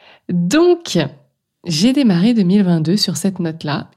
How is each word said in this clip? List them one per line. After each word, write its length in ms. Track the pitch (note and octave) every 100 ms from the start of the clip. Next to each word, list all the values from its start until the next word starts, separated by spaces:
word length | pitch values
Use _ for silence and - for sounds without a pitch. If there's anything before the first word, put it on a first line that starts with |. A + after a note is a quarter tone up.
| - - -
Donc, 680 | F3 F3 D4+ F4 F4 - F3 C3+ - _ _ _ _ F3+
J'ai 220 | D3+ A#3
démarré 420 | C4+ A#3+ E3+ G#3+
deux 100 | A#3
mille 200 | F3 G#3
vingt-deux 320 | F3+ E3 D#3 G#3
sur 220 | - -
cette 220 | G3 F#3+
note-là. 500 | E3 D#3+ D3+ D3 -